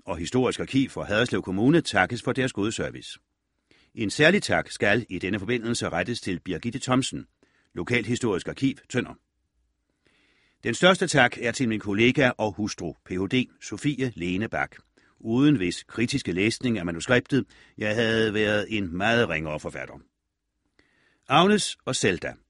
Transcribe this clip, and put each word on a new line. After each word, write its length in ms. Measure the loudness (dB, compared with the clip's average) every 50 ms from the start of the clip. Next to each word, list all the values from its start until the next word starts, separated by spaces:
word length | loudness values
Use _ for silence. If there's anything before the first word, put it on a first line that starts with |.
| -10
og 120 | -8 -6
Historisk 420 | -6 -4 -2 0 2 2 2 0 -2
Arkiv 300 | -4 -2 0 0 0 0
for 140 | -4 -8 -6
Haderslev 380 | -2 0 0 0 0 0 -2
Kommune 400 | -2 -2 -2 2 4 4 4 4
takkes 420 | 2 2 2 2 2 2 0 -6 -4
for 80 | -4
deres 220 | -2 -2 -2 -4 -2
gode 180 | -2 -2 -2
service. 480 | -2 -4 -6 -6 -8 -12 -16 -16 -18 -20 _ _ _ _ _ _ _ _ _ _ _ _ _ _ -6
En 140 | -4 -4 -2
særlig 340 | 2 4 6 6 6 4 2
tak 280 | 2 0 0 0 -2
skal 340 | -4 0 2 2 2 2 0 -4
i 100 | -8 -4
denne 200 | -4 -4 -4 -4
forbindelse 500 | -2 -2 -4 -2 -2 -2 -4 -2 -2 -2
rettes 320 | -2 -2 -2 -2 -4 -6
til 180 | -4 -6 -6 -6
Birgitte 400 | -6 -6 -8 -6 -6 -6 -8 -6
Thomsen, 460 | -2 0 2 2 0 -2 -6 -10 -14 _ _ _ _ _ _ _ _ _ -10
Lokalhistorisk 720 | -8 -4 0 0 0 0 0 -2 -2 0 0 -2 -2 -4
Arkiv, 280 | -6 -6 -2 -2 -2 -2 -4 _ -4
Tønder. 240 | -4 -4 -4 -4 -10 _ _ _ _ _ _ _ _ _ _ _ _ _ _ _ _ _ _ _ _ _ _ _ _ _ _ _ _ _ -4
Den 100 | -4 0
største 340 | 4 6 6 6 4 2
tak 300 | 2 4 4 4 4 2 -2
er 100 | -4 -4
til 180 | -2 0 0 0
min 100 | -2 -2
kollega 520 | -2 -2 2 4 4 4 4 4 2 2 2
og 160 | 0 -2 -2 -2
hustru, 400 | -2 -4 -6 -4 -6 -8 -10 -10 _ _
P 40 | -6
H 40 | -4
D 320 | -4 -2 0 0 0 0 -2 _ -18
Sofie 520 | -14 -12 -10 -6 -4 -4 -2 -2 -4 -6 -4
Lene 340 | -4 -4 -2 -2 -2 -4 -4
Bak, 260 | -4 -4 -6 -6 -8 -20 _ _ _ _ _ _ _ _
uden 360 | -6 -2 2 4 4 4 4
hvis 280 | 4 2 -2 -2 -4 -10
kritiske 480 | -10 -4 -2 -2 -2 -2 -4 -2 -2
læsning 460 | 0 2 2 2 0 0 -2 -2 -2
af 80 | -2 -2
manuskriptet, 600 | -4 -6 -4 0 2 2 2 2 2 0 0 0 _ -10 -20 -20 _ -10
jeg 180 | -4 -4 -2 0
havde 380 | 2 2 2 2 2 2 2 2
været 320 | 2 2 2 2 0 0 -2
en 280 | -2 -4 -4 -4 -4
meget 320 | -2 0 2 4 4 2 2
ringere 300 | 0 -2 -4 -4 -6 -6
forfatter. 400 | -8 -8 -10 -10 -12 -12 -14 -20 -20 _ _ _ _ _ _ _ _ _ _ _ _ _ _ _ _ _ _ _ _ _ _ _ _
Agnes 500 | 2 4 6 6 6 4 2 0 -2 -8 _ -6
og 100 | -4 -2
Zelda 380 | 2 2 2 2 0 -4 -8 -10 -12 _